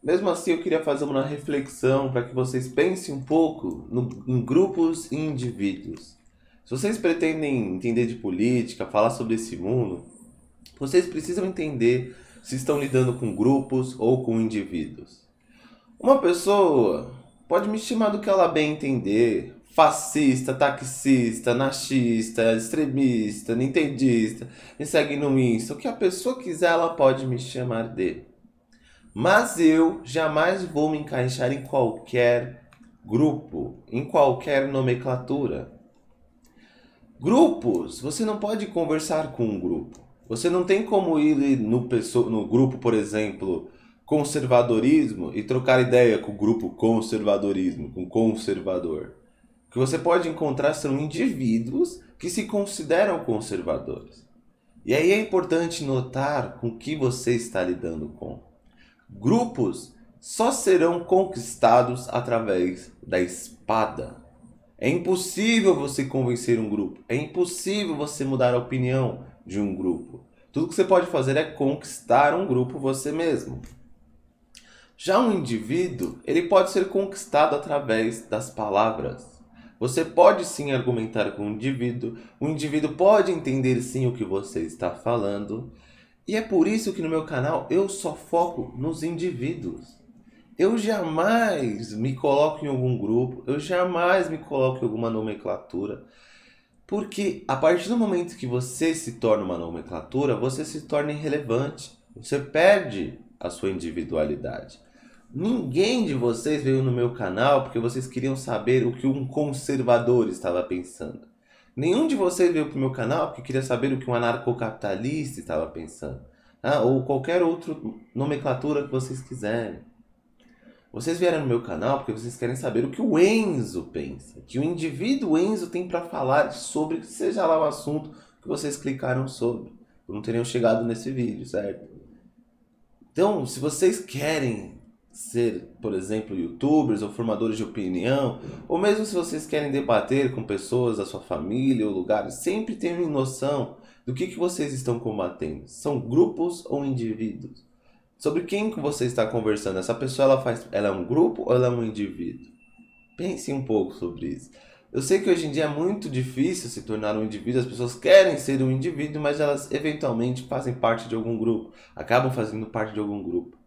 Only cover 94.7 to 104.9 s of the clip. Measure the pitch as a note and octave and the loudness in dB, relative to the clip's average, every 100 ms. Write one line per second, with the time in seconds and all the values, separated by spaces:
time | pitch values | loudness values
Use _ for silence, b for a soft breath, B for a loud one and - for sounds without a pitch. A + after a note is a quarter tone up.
94.7 | C3 B2 A2 A2+ A2+ A2 G#2 G2 F#2 - | 2 -2 -2 -2 -2 -4 -6 -4 -6 -6
95.7 | F2 G#2 - - b b b b b b | -6 -6 -8 -14 b b b b b b
96.7 | _ - G3+ - - G3 - - C3+ D#3+ | _ -6 -4 -4 -4 -4 -4 -4 2 4
97.7 | F3 F#3 A#3+ A3 F3+ E3+ - B2+ B2 B2 | 4 2 0 2 0 -2 -6 -4 -4 -4
98.7 | - E3 D#3+ - - A2+ G#2+ F#2+ F2 E2+ | -2 -2 0 -6 -2 2 2 2 -6 -6
99.7 | E2 - E2+ - C3 C#3+ G#2+ B2+ C3 D3+ | -10 -10 -12 -6 -2 0 0 -2 -4 -8
100.7 | D#3 - D3 D3 D3 D3+ D3 A#2+ A#2 C#3+ | -10 -4 -2 -2 -4 -4 -4 -2 -2 -2
101.7 | - - - _ - - C#3 C3+ D3+ F3+ | -8 -18 -20 _ -20 -4 -4 -2 4 6
102.7 | G3+ E3+ G2+ D#2+ - - _ F2 - F#2+ | 6 2 -6 -6 -8 -20 _ -10 -4 -4
103.7 | F2+ E2 D#2+ D2+ D#2+ D2+ C#2+ C2 - - | -2 -6 -6 -2 0 0 -2 -6 -10 -14
104.7 | - b | -20 b